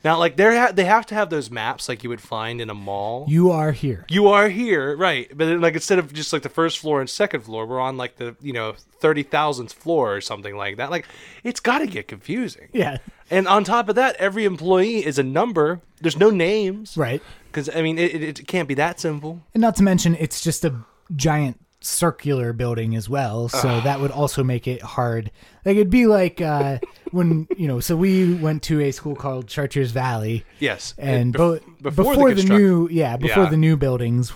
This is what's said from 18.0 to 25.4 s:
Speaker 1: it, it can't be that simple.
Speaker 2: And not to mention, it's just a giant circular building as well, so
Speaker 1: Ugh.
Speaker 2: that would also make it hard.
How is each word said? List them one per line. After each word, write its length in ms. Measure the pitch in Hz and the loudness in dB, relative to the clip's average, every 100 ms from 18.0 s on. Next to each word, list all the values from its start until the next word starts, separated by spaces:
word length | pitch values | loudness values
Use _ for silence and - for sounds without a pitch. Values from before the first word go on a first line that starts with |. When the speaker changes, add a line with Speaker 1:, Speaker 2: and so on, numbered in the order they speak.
| 170 | 0
Speaker 1:
it, 240 | 165 151 143 | -2 -8 -10
it 60 | - | -6
can't 220 | 185 147 | -4 -2
be 60 | |
that 260 | 135 160 175 | -2 -2 -2
simple. 400 | 165 147 156 170 _ | -6 -6 -10 -14 _
Speaker 2:
And 80 | 220 | 0
not 140 | 226 - | 2 4
to 60 | |
mention, 320 | 196 185 170 | 4 4 2
it's 260 | 170 160 - | 0 -2 -4
just 240 | 165 - | -4 -2
a 100 | 165 123 - _ _ 151 | -4 -4 -12 _ _ -2
giant 440 | 156 151 139 120 _ _ | 0 0 -2 -6 _ _
circular 720 | - - 170 - 143 135 120 | -8 0 0 -2 -4 -2 -2
building 440 | 117 120 113 110 110 | -4 -4 -2 -2 -4
as 120 | 104 | -4
well, 400 | 139 123 110 117 | -4 -2 -4 -4
so 200 | 135 127 | 0 0
Speaker 1:
Ugh. 160 | 117 | 0
Speaker 2:
that 160 | 127 139 | 0 -2
would 100 | 139 | -4
also 320 | 143 143 - | 0 -2 0
make 240 | 131 123 127 | -2 -2 -4
it 160 | 123 | -8
hard. 480 | 110 - 120 113 104 - | -6 -4 -2 -2 -6 -14